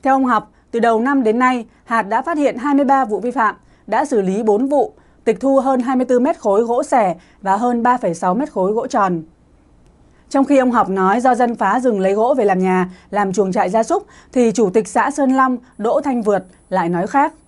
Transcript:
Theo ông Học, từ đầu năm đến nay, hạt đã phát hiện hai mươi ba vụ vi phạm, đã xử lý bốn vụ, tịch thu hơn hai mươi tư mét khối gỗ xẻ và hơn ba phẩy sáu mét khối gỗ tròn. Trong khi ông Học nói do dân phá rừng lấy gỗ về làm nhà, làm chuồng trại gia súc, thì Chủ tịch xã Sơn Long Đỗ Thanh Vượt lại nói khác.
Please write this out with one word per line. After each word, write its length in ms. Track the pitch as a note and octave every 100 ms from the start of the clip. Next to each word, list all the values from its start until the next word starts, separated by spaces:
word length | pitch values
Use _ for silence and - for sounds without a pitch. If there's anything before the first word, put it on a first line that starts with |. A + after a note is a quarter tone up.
Theo 120 | C4 C4+
ông 100 | B3+
Học, 260 | A3 - _ _
từ 80 | A#3
đầu 220 | A#3 A3
năm 220 | B3 C#4
đến 160 | G#3+ A3+
nay, 260 | B3+ B3+ A3 _
hạt 180 | - A#3
đã 200 | G3 A3+
phát 160 | C4 D#4+
hiện 200 | C#4 -
hai 180 | C#4 C#4
mươi 100 | C4+
ba 200 | C4+ A#3+
vụ 140 | G3+
vi 120 | A#3
phạm, 240 | B3+ G#3+ - _ _ -
đã 180 | A3 D4
xử 160 | A#3
lý 220 | F#3+ F#3+
bốn 240 | A3 G#3 C4+
vụ, 260 | C#4+ - _ _ _
tịch 160 | - A3
thu 200 | C4+ C4+
hơn 200 | C4 C4
hai 160 | B3 B3+
mươi 100 | B3+
tư 140 | B3
mét 200 | C4+ C4
khối 240 | G#3+ G3
gỗ 200 | A#3 A#3+
xẻ 320 | D#4 C4 G3 E3+ - _
và 160 | G3 G3+
hơn 260 | B3 A#3+
ba 140 | A#3+ B3
phẩy 160 | G3
sáu 200 | E3 F#3+
mét 180 | F#3+ D4
khối 200 | G#3 F#3
gỗ 160 | G#3+ B3+
tròn. 340 | A#3+ G3 E3+ D#3 _ _ _ _ _ _ _ _ _ _
Trong 160 | C#4 C4+
khi 120 | C#4
ông 140 | B3+
Học 180 | A#3 F#3
nói 320 | F#3+ F#3+ A3
do 140 | B3+ A#3+
dân 200 | A#3+ A#3+
phá 240 | G3+ A#3
rừng 200 | B3+ G#3
lấy 140 | F#3+
gỗ 200 | G3+ A#3 C#4
về 80 | G3+
làm 140 | F#3
nhà, 300 | F#3 F#3 F3+ - _
làm 240 | G3+ G3
chuồng 180 | F#3+ F#3+
trại 180 | F#3 F3+
gia 140 | A3
súc, 220 | A3+ F4 - - -
thì 180 | B3+ A#3
Chủ 180 | G#3+ G3+
tịch 180 | A3 -
xã 240 | B3 A3+
Sơn 200 | C#4+ C4+
Long 260 | C4 C4 B3 - -
Đỗ 240 | G#3+ C#4+
Thanh 200 | C#4+ B3
Vượt 240 | G#3+ G3 F#3 _ _
lại 200 | F#3 E3+
nói 180 | F3 F#3
khác. 260 | C4+ D#4 -